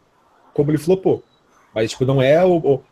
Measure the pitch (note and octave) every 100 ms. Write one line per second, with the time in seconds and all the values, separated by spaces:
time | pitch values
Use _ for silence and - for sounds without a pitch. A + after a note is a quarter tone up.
0 | _ _ _ _ _ - D3 D#3 D#3 F#3
1 | F#3 A#2+ - _ _ _ _ A2 A2+ -
2 | B2+ C3+ C3 D#3 F#3 E3+ C#3 C3 -